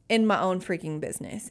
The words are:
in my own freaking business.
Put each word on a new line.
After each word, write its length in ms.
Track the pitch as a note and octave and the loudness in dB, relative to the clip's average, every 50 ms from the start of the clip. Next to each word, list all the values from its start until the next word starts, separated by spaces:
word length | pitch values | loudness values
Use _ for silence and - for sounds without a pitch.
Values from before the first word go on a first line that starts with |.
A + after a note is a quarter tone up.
| _ - | _ 2
in 160 | A3+ A3+ A3 | 4 4 6
my 140 | G#3+ G3 - | 4 4 4
own 220 | F#3 F#3 F#3 F3+ | 2 0 0 -2
freaking 400 | F3+ - F3+ E3+ - D#3+ D#3 D3+ | -2 -4 -4 -4 -4 -6 -6 -4
business. 500 | D3 - - - - - - G#3+ - - | -4 -6 -6 -8 -8 -8 -10 -10 -10 -8